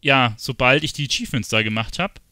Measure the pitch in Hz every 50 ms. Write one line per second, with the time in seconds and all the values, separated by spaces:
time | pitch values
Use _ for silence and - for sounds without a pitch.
0 | - 147 139 135 123 120 107 - - - 127 - 127 123 131 143 151 151 - -
1 | 143 127 - - 240 - - 123 101 - - 110 110 107 107 110 113 - - -
2 | 180 196 _ - _ _